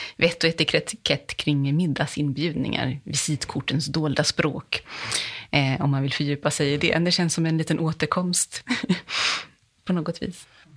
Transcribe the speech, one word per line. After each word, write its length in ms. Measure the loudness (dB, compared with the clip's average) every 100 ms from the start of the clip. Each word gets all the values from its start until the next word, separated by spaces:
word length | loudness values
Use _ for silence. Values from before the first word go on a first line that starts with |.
| -10 0
Vett 260 | 0 2
och 60 | 0
etikett 880 | 2 2 2 0 -4 -2 -2 -4 -4
kring 380 | 2 2 4 4
middagsinbjudningar, 1200 | 2 2 -2 0 -2 0 -2 -2 0 0 0 -4
visitkort 680 | -4 -2 -2 -2 -4 -6 -2 -2 0
dolda 340 | 0 0 0
språk. 600 | 0 0 0 -2 -6 -6 -6 -10 -6 -6 -6 -10 0
Eh, 300 | 2 2 2
om 100 | 2
man 100 | 2
vill 120 | 0
fördjupa 380 | 0 -2 0 0
sig 220 | 0 0
i 40 | 2
det. 200 | 2 4
Det 140 | 4
känns 220 | 2 2
som 120 | 2 2
en 120 | 2
liten 220 | 0 0
återkomst 840 | 0 0 0 0 0 0 -2 -6 -4 -2 0 -2 -2 -2
<laughs> 640 | -2 -2 -8 _ _ _ -2
på 80 |
något 280 | -2 -2 -4
vis. 260 | -6 -8 -16 -20 -16